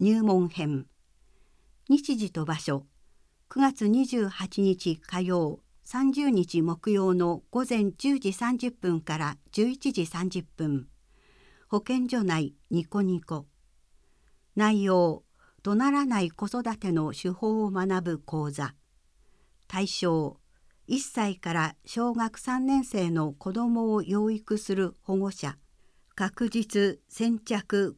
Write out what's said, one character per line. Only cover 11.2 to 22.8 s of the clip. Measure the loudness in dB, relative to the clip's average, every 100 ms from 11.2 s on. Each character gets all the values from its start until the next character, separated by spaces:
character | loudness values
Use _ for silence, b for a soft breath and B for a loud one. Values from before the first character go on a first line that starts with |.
| b b b b b
保 | -4
健 | 0 -2 0
所 | 0
内 | 0 0 -2 -6 -4
ニ | -4
コ | -2 0
ニ | 0 0
コ。 | -4 -10 -10 _ _ _ _ _ _ _ _ _ _ 0
内 | 2 4
容、 | 4 4 4 2 -8 b b b
怒 | 0
鳴 | 2 2
ら | 2
な | 2 0
い | -2
子 | -4 -6
育 | -4 -6 -4
て | -2
の | 0 -2
手 | -4 -6
法 | -2 -2 0
を | 0
学 | -2 0 0
ぶ | -2 -6
講 | -4 -4 -4
座。 | -4 -8 -10 _ _ _ _ _ _ _ _ -8
対 | -4 -4
象、 | 0 0 2 0 -6 _ _ _ _ -4
一 | -4
歳 | -4 -4 -4 -4
か | -4
ら | -2 -2 -4 -10
小 | -4 -2
学 | -2 -4 -6
三 | -4 -2 2
年 | 2